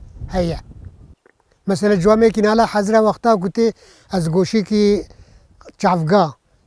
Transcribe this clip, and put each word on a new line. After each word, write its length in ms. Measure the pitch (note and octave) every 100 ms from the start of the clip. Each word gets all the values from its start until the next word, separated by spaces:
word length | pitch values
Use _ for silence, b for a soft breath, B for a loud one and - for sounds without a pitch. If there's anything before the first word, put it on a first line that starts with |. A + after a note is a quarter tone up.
| - - -
heye. 320 | F#3+ E3+ D#3 - - - - - - _ _ _ _ -
Mesela 320 | F#3 G#3 G3+
civamekî 440 | F#3+ A3 A3+ A3
nala 240 | G#3 A3 A3+
hezra 300 | G#3 G3+ A3
wexta 340 | G#3+ - A#3
gotê 420 | G#3+ F#3 A#3 A3+ - b b b
ez 160 | F#3+ E3
goşekî 760 | F3 F#3 A3 F3+ G#3 G#3 G#3 - b b b b _ - -
çavga, 560 | G3 F3+ D#3 G3+ D#3 - _ _